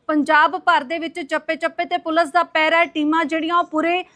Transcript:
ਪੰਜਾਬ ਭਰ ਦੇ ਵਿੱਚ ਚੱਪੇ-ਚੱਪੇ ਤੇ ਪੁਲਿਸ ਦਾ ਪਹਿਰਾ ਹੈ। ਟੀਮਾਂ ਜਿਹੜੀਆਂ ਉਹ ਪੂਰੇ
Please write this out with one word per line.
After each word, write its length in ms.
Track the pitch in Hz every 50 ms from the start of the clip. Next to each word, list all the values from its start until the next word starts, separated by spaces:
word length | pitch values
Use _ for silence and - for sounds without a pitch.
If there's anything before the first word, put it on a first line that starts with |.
| _
ਪੰਜਾਬ 500 | - 311 302 285 311 302 294 311 320 339
ਭਰ 260 | 359 - 349 339 302 285
ਦੇ 160 | 247 330 330
ਵਿੱਚ 200 | 330 330 330 349
ਚੱਪੇ-ਚੱਪੇ 640 | 302 269 311 302 302 320 320 311 330 330 330 - 349
ਤੇ 120 | - 349
ਪੁਲਿਸ 340 | 349 - 330 311 330 339 285
ਦਾ 120 | - 349 330
ਪਹਿਰਾ 340 | 339 - 320 311 311 320
ਹੈ। 80 | 330 339
ਟੀਮਾਂ 400 | 349 - 311 294 302 311 330 330
ਜਿਹੜੀਆਂ 300 | 277 320 320 311 320 349
ਉਹ 80 | 349 349
ਪੂਰੇ 420 | 339 311 311 311 330 349 359 349 - _